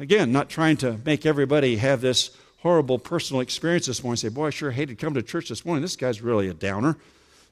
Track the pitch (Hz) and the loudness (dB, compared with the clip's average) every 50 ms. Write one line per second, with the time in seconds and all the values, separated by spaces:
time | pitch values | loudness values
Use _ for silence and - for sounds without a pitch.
0 | 143 139 196 214 180 117 120 139 - - - - 160 160 156 - 139 127 113 107 | 0 2 4 4 4 4 2 2 0 -2 -2 0 2 2 2 2 0 -2 -2 -2
1 | 123 156 151 143 - 156 156 143 139 127 147 151 139 131 117 104 117 135 139 120 | -2 0 -2 2 2 2 2 2 2 2 4 4 4 4 2 2 2 2 2 2
2 | 120 127 127 - - - - - - _ _ _ - 170 175 165 147 127 127 120 | 2 2 2 2 0 -2 -6 -16 -20 _ _ _ 0 4 4 4 4 2 0 -2
3 | - - 170 165 - - 139 131 127 123 - - - 165 170 175 170 139 120 - | 0 -2 -4 -4 -4 -2 -2 -2 -2 -2 -6 -4 0 0 0 0 0 -2 -6 -4
4 | - 123 120 113 - 110 107 135 151 156 143 - 160 143 120 123 151 143 117 - | -4 -4 -4 -2 -2 -4 -4 -2 -4 -4 -4 -4 -4 -4 -4 -4 -4 -6 -6 -8
5 | - 151 147 131 107 - - 170 160 - 120 - - 170 175 143 143 185 - - | -6 -4 -4 -4 -4 -4 -6 -8 -6 -6 -10 -10 -4 -4 -2 -2 -2 -4 -6 -4
6 | 135 127 120 104 113 117 120 104 98 95 87 78 - 98 98 98 120 156 156 - | -2 -4 -4 -2 -2 0 0 0 0 -2 -4 -6 -6 -4 -2 0 0 -2 -2 -2
7 | - - _ _ _ _ _ _ _ _ | -8 -20 _ _ _ _ _ _ _ _